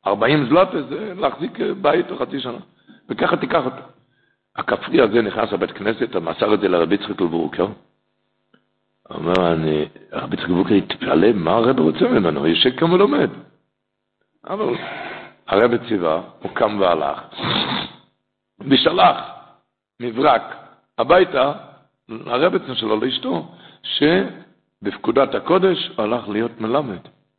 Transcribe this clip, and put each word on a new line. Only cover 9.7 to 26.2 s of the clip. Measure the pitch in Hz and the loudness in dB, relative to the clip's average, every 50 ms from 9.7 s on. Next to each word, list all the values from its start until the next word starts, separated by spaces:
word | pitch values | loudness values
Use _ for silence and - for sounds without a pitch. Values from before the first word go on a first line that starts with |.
| 78 76 76 - - - - _ | 0 0 -2 -4 -8 -20 -20 _
רבי | - 78 - - - | -8 -8 -6 -6 -6
יצחק | - - 85 | -6 -2 -2
בורקר | 90 87 95 - 107 | 0 0 2 4 2
התפלא, | 98 - - - - - - - 80 90 110 117 | 2 2 0 -8 -8 -2 0 2 4 6 4 4
מה | 98 80 80 | 2 2 2
הרב | 92 117 113 120 131 - | 2 2 4 2 2 4
רוצה | 78 78 - - - | 2 2 2 2 0
ממנו? | 240 254 - 95 85 78 - 143 | 2 2 2 2 2 0 2 2
יושב | 160 165 160 - 131 | 2 2 4 2 0
כאן | 127 - 165 170 | 2 2 0 2
ולומד. | 175 180 196 254 294 294 156 107 - - - _ _ _ _ _ _ _ _ _ _ _ _ _ _ _ _ _ _ _ _ - | 4 4 4 4 4 2 0 -2 -4 -10 -18 _ _ _ _ _ _ _ _ _ _ _ _ _ _ _ _ _ _ _ _ -10
אבל | 180 208 214 - 120 - - - - - - - - - - - _ _ _ - | -6 -4 -2 -4 -4 -4 -6 -12 -12 -12 -12 -12 -14 -16 -18 -20 _ _ _ 0
הרב | 95 101 113 123 120 113 117 | 2 4 4 4 2 0 -2
ציווה, | - 110 98 85 82 78 85 92 - - - | -2 -4 0 0 0 0 0 -4 -10 -20 -12
הוא | - - | -12 -8
קם | - - 123 107 107 101 | -2 0 0 0 2 2
והלך, | 95 90 85 80 73 69 76 - - - - - - - - - - - - - - - - - _ _ _ _ _ _ _ _ _ _ _ _ | 2 2 2 2 0 -4 -4 -6 -12 -16 -12 -8 -6 -4 -2 -2 -4 -4 -6 -6 -8 -10 -14 -20 _ _ _ _ _ _ _ _ _ _ _ _
ושלח | - 135 139 127 - 247 - 180 185 175 - - - - - - - - _ _ _ _ _ _ _ _ _ _ | 0 2 2 4 4 2 2 4 4 4 4 2 -8 -14 -16 -20 -20 -20 _ _ _ _ _ _ _ _ _ _
מברק | 120 123 110 117 139 151 127 113 - - - - - - - _ _ _ _ | -10 -6 -2 2 2 4 4 2 0 -4 -16 -18 -20 -20 -20 _ _ _ _
הביתה | - 117 127 165 185 185 185 - 135 127 143 147 - - - - _ _ _ _ _ _ - | -4 2 4 6 4 6 4 2 0 0 0 -2 -6 -14 -20 -20 _ _ _ _ _ _ -16
לרבצן | 113 113 - - 120 127 151 180 185 190 - 131 127 | -16 -14 -8 -4 -2 0 2 2 0 0 -4 -4 -8
שלו, | 107 113 107 107 107 | -6 -2 -2 -2 0
לאשתו, | 117 131 127 - - 254 269 170 - - - - - - - _ - | 0 -2 -4 -4 -6 -4 -6 -6 -6 -10 -18 -20 -20 -20 -20 _ -12
שבפקודת | - - - 143 151 170 190 196 180 - - - _ _ _ _ _ _ _ - 101 - - - 113 117 135 135 - - | -8 -2 2 2 4 4 2 0 -2 -8 -16 -20 _ _ _ _ _ _ _ -8 -8 -8 -4 -4 0 2 2 2 2 0
הקודש | 104 - - 165 190 180 190 175 - - - - | -6 0 2 2 4 4 2 0 0 -4 -8 -6
הלך | - 107 104 117 123 | -4 -2 -2 -2 -4